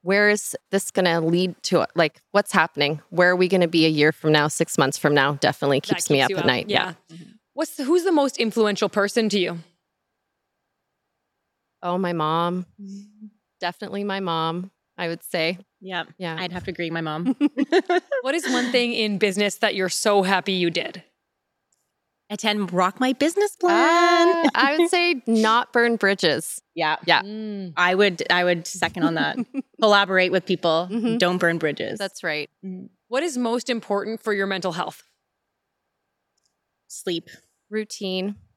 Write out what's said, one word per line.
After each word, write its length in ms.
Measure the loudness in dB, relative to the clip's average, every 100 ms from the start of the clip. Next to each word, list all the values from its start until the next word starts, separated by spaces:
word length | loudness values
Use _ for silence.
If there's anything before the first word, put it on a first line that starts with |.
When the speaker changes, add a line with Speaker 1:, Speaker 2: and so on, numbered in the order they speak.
Speaker 1:
where 280 | 0 2 4
is 260 | 2 -2 -12 _
this 200 | -4 -2
gonna 300 | 0 2 2
lead 400 | 2 2 0 -4
to? 240 | -2 0 0 0
Like, 260 | 0 _ _
what's 200 | -2 2
happening? 500 | 0 0 0 0 -2 _
Where 200 | 2 4
are 40 | 4
we 120 | 2
gonna 200 | 4 2
be 160 | 4 2
a 40 |
year 220 | 4 2
from 200 | 2 2
now, 140 | 4 2
six 280 | 0 -2 0
months 200 | 0 2
from 160 | 2
now? 200 | 4 2 2
Definitely 440 | 0 0 0 0
Speaker 2:
That 40 | 0
Speaker 1:
keeps 220 | -4 0
me 80 | 2
Speaker 2:
keeps 80 | 2
Speaker 1:
up 40 |
Speaker 2:
you 40 | 0
Speaker 1:
at 40 |
Speaker 2:
up. 60 | 0
Speaker 1:
night. 220 | -2 0
Speaker 2:
Yeah. 240 | -2 -2 -8 _
Speaker 1:
Yeah. 80 | -20 -20 -20 _
Speaker 2:
What's, 240 | -6 -6 -4
who's 260 | 0 0
the 80 | 2
most 260 | 2 0 0
influential 520 | -2 2 0 2 -2
person 400 | 0 0 0 0
to 100 | 0
you? 200 | -2 -4 -14 _ _ _ _ _ _ _ _ _ _ _ _ _ _ _ _ _ _ _ _ _
Speaker 1:
Oh, 140 | -4 -2
my 140 | -2
mom. 520 | -2 0 0 0 -4 -8 _ -18 -16 -20 _ -20 _ _ _
Definitely 420 | -8 -8 -10 -6
my 160 | -4 -4
mom, 520 | -4 -2 -2 -4 -10 _ _ -10
I 100 | -8
would 160 | -8
say. 360 | -6 -2 -2 -4 -12 _
Speaker 3:
Yeah. 240 | -10 -10 -10 _
Speaker 1:
Yeah. 180 | -8 -6
Speaker 3:
I'd 120 | -8
have 120 | -8 -10
to 60 |
agree, 180 | -8 -6
my 120 | -4
mom. 340 | -6 -4 -4 0
<laughs> 60 | -2 -2 0 0 2 -2 _ -6
Speaker 2:
What 120 | -2 -4
is 140 | -2
one 220 | -2 0
thing 220 | 0 0
in 240 | -2 -2 0
business 380 | -2 0 -2 0
that 180 | -2 -2
you're 140 | -4
so 340 | -2 2 2
happy 300 | 2 0 0
you 160 | 0 0
did? 320 | -2 -6 -12 -20 _ _ _ _ _ _ _ _ _ _ _ _
Speaker 3:
Attend 420 | -4 -2 0 0
Rock 300 | 2 0 2
My 100 | -2
Business 420 | 2 0 2 -2 0
Plan. 880 | 2 4 4 4 4 6 4 4 2
Speaker 1:
Uh, 40 | 2
I 220 | 2 2
would 120 | 2
say 320 | 2 2 0 0
not 460 | 2 4 2 2
burn 240 | 2 2 2
bridges. 640 | 2 2 2 0 -4 -12 _
Speaker 3:
Yeah. 220 | -4 -2 -2 4
Speaker 1:
Yeah. 160 | 2
Speaker 2:
Mm. 520 | 2 -10 -8 -8 -8 0
Speaker 3:
I 180 | 2 4
would, 280 | 2 2 0
I 140 | 2 2
would 200 | 0 -4
second 380 | -4 -4 -2
on 120 | -2 0
that. 200 | -4 -4 -8 -10
Speaker 1:
<laughs> 220 | -14 _
Speaker 3:
Collaborate 500 | 4 4 4 2 2
with 140 | 0 0
people. 420 | -2 2 2 0
Speaker 1:
Mm-hmm. 280 | -4 -2 0
Speaker 3:
Don't 200 | 0 2
burn 200 | 0 0
bridges. 420 | -4 -4 -6 -6
Speaker 1:
That's 240 | -8 -8
right. 260 | -6 -6 -8 _ -14
Speaker 3:
Mm. 220 | -14 -16 _ _
Speaker 2:
What 140 | -4
is 140 | -4 -2
most 320 | -2 -2 -4
important 540 | -6 -2 -4 -4 -8
for 80 | -4
your 140 | -2 -2
mental 240 | -2 -4
health? 320 | -4 -8 -8 _ _ _ _ _ _ _ _ _ _ _ _ _ _ _ _ _ _ _
Speaker 3:
Sleep. 420 | -12 -6 -6 -8 -20 _ _ _
Speaker 1:
Routine. 640 | -8 -8 -8 -6 -4 -6 -8 _